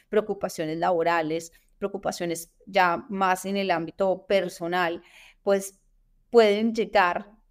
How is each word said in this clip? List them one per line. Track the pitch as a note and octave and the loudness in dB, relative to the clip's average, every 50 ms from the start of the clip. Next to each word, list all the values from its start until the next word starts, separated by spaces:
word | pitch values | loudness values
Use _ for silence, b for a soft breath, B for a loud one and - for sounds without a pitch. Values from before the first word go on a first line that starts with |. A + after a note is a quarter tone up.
| b b | b b
preocupaciones | G#3 G#3+ G#3 G#3+ G3+ G3 - F#3+ - - D#3+ D#3 D#3+ E3 | -2 -2 -2 -2 -6 -6 -6 -8 -6 -6 -6 -6 -4 -2
laborales, | F3 F3+ F3+ E3 E3 E3+ E3+ E3+ D#3+ D3+ D#3+ E3+ E3 - b b b b _ | 0 0 2 2 2 2 2 0 0 -2 -4 -6 -8 -10 b b b b _
preocupaciones | - G3+ G3 G3 F#3 - - F#3 - F3 E3+ E3 E3 - - _ _ - | -8 -8 -8 -8 -6 -6 -6 -6 -4 -6 -6 -6 -8 -10 -16 _ _ -10
ya | - G3 G3 F#3 F3 E3+ - - - | -2 2 2 4 4 2 -2 -4 -6
más | G3 F#3+ F#3+ F#3 F#3 F3+ - | -4 -2 0 0 0 0 -2
en | F#3+ G3 G3 | -4 -4 -2
el | F#3+ F#3 | 0 0
ámbito | E3+ D#3+ E3 D#3+ - - G3 F#3+ F3+ F#3 - | 0 -2 -2 -6 -4 -2 0 0 0 -2 -2
personal, | - G#3 G3 F3 F3+ - - F3 E3+ F3 F#3 F3 E3 E3+ E3+ B B B B B B B B | 0 0 0 0 -2 -8 -8 -6 -4 -2 -2 -2 -2 -4 -6 B B B B B B B B
pues | - G3+ G3 G3 G3 - - _ _ _ _ _ _ _ _ _ _ _ | 0 0 0 0 0 -6 -14 _ _ _ _ _ _ _ _ _ _ _
pueden | - A#3 A3 G#3 G3+ G#3 A3 A#3 A3 | 6 6 6 6 4 2 0 -2 -2
llegar, | A3+ G3+ F3+ - G3+ F#3 F3 F3 - - - - _ _ _ | -2 -2 0 2 2 4 2 2 -2 -8 -12 -20 _ _ _